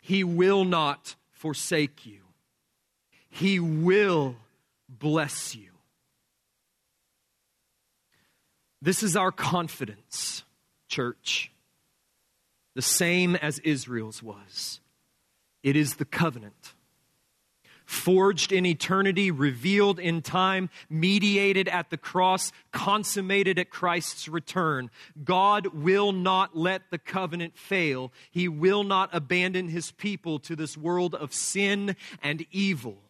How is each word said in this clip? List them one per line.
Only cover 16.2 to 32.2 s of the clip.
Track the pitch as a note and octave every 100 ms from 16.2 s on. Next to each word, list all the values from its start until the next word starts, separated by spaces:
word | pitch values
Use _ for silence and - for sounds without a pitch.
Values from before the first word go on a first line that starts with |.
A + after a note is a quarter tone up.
| E3 A#2+ G#2 _ - _ _ _ _ _ _ _ _ _ _ -
forged | _ - - F#3 G3 F3 -
in | F#3+
eternity, | F3+ E3 - F#3+ G3 F#3 G3
revealed | D3+ C#3+ B2 D3 G3+ G3+ F#3+
in | F3 E3
time, | - F#3 F#3 F#3+ F#3 - -
mediated | D#3 F3 G3+ G3+ G3+ G3 F#3+ F#3
at | F3 E3
the | D#3+
cross, | - F3+ F#3 F#3 - - _
consummated | - - G#3 G#3 - F#3+ G3 G3 F3+
at | F3+
Christ's | - F3+ E3+ D#3 - -
return. | E3 - F#3 E3 C#3 B2 - - -
God | C#3 F#3 G3 G#3 F#3+
will | E3 D#3 G3 G3+
not | F#3+ F3+ F#3 F#3+ E3
let | E3+ F#3 _
the | E3+
covenant | - G3 F3+ E3+ E3+ -
fail. | - G3 E3 C3 B2+ _ -
He | F3 F3+
will | D3+ F3 G3+
not | G3+ F#3+ F#3+
abandon | F3 C#3+ F3+ F3+ F#3 F3+
his | E3 D#3+
people | - G#3 G3 E3+ D3+
to | - E3
this | D#3 -
world | D#3 F3 F3+
of | F3+ D3+
sin | - - G3 G3+ G3+ G3+ F#3 - F#3+